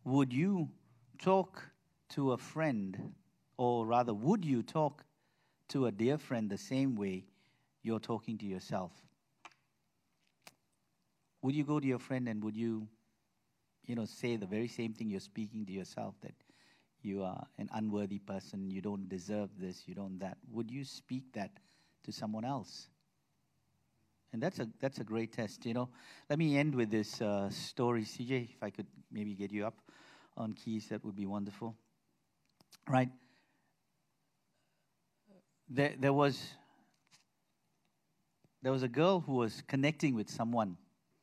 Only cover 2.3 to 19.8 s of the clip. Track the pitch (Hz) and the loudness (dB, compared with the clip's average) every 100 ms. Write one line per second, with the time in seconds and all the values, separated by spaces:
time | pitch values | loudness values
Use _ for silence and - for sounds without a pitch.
2.3 | 117 - 151 156 113 95 98 - - _ | 2 -2 0 2 2 -2 -4 -8 -12 _
3.3 | _ _ - 123 120 113 120 120 104 127 | _ _ 0 2 4 4 4 4 2 2
4.3 | 220 160 123 107 160 151 - - _ _ | 2 4 0 2 0 0 -2 -16 _ _
5.3 | _ _ _ - 143 123 101 117 147 - | _ _ _ -6 0 2 2 2 2 0
6.3 | 120 107 98 - 135 135 113 98 92 - | -2 -2 -4 -2 2 2 2 0 -2 -6
7.3 | _ _ _ _ _ 113 110 - 113 - | _ _ _ _ _ -2 -2 0 -4 -4
8.3 | 107 104 92 - 101 90 - - _ _ | -6 -4 -6 -4 -4 -4 -8 -20 _ _
9.3 | _ - _ _ _ _ _ _ _ _ | _ -20 _ _ _ _ _ _ _ _
10.3 | _ - - _ _ _ _ _ _ _ | _ -20 -20 _ _ _ _ _ _ _
11.3 | _ 131 147 139 151 135 123 - 131 120 | _ 0 2 2 2 2 0 0 -2 0
12.3 | 107 107 107 117 110 110 - _ _ _ | 0 -2 0 0 0 -4 -12 _ _ _
13.3 | _ _ _ _ _ - 117 107 - 123 | _ _ _ _ _ -6 -4 -4 -4 -2
14.3 | 113 95 107 117 120 113 110 110 98 - | -2 -2 -2 -2 -2 -4 -4 -4 -4 -6
15.3 | - 107 110 98 95 87 - 104 98 - | -8 -8 -6 -6 -6 -8 -6 -8 -8 -14
16.3 | - _ _ _ _ _ _ 107 98 92 | -16 _ _ _ _ _ _ -4 -2 -2
17.3 | - - - 104 110 107 104 101 101 - | -4 -8 -10 -6 -2 0 0 0 -4 -6
18.3 | 95 - 101 95 95 98 101 92 92 85 | -8 -8 -6 -4 -4 -4 -4 -4 -6 -4
19.3 | 104 101 104 92 90 | -2 -4 -6 -8 -8